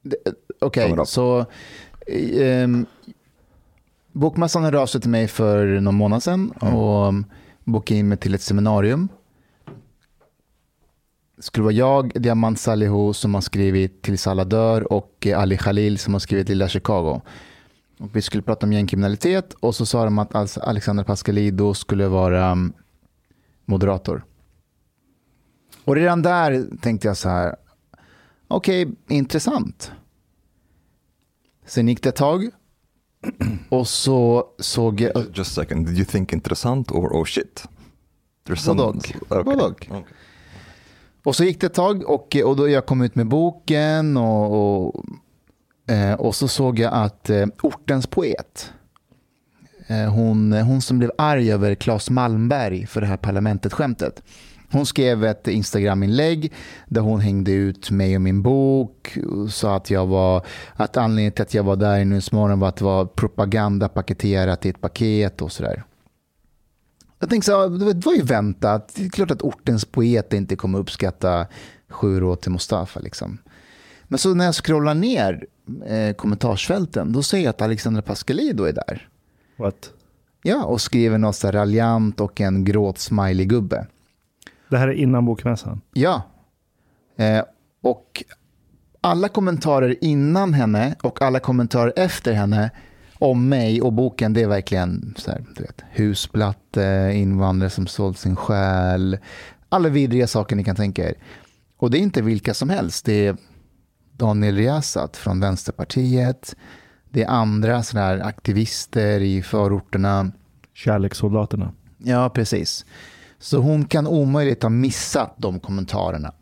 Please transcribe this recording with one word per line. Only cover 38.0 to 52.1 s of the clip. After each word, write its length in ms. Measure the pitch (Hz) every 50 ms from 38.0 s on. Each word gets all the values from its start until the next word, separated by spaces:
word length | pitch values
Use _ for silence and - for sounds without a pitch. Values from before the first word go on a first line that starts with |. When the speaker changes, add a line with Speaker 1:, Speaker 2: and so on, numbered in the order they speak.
| _ _ _ _ _ _ _ _ _ -
Speaker 2:
There's 80 | 90
some 200 | 80 - - - 101
Speaker 1:
Både 60 | 127 107
och. 80 | -
Speaker 2:
Okej. 480 | - - - - - - - - 95 -
Speaker 1:
Både 180 | 262 277 277 175
och. 220 | 98 - - - -
Speaker 2:
Okej. 140 | 95 101 85 - - - - - - - - - - - - - - - - - - _ - _ _ _ _
Speaker 1:
Och 120 | 135 131
så 80 | - 175
gick 160 | 185 170 180
det 60 | 190
ett 80 | 170 -
tag 300 | - 175 196 208 190 -
och, 320 | - 147 147 - - - 143 113
och 120 | 123 139
då 120 | 139 143 147
jag 180 | 143 135 127
kom 160 | - 135 127
ut 120 | 123 117 -
med 120 | 127 117
boken 880 | 110 131 156 165 170 160 - _ - 156 147 151 151 156 160 156 151 143
och, 680 | 127 117 113 110 107 104 104 107 107 104 101 101 95 92
och 180 | 65 - - - - - - _ _ _ _ _ _ _ _ _ _ _ _ _
eh, 260 | - 117 104 101 101
och 220 | 101 - - 113 104
så 140 | - 139 131
såg 300 | - - 135 127 123 110
jag 140 | 117 113 -
att, 360 | 120 107 104 - _ _ -
eh, 160 | 107 101 101 104 - -
ortens 440 | - - - - - - 139 131 127
poet, 640 | - - 190 175 127 - - - _ _ - - - - - _ _ _ _ _ _ _ _ _ _ _ _ _ _ _ _ - - _ - -
eh, 260 | - 113 110 107 107
hon, 400 | 104 113 113 113 107 110 107 107
hon 300 | 107 107 110 123 131 135
som 160 | 127 - 127 123
blev 120 | 120 117 - -
arg 340 | 151 151 147 131 120 110
över 220 | 104 98 101 104 101
Claes 360 | - - 127 113 104 - -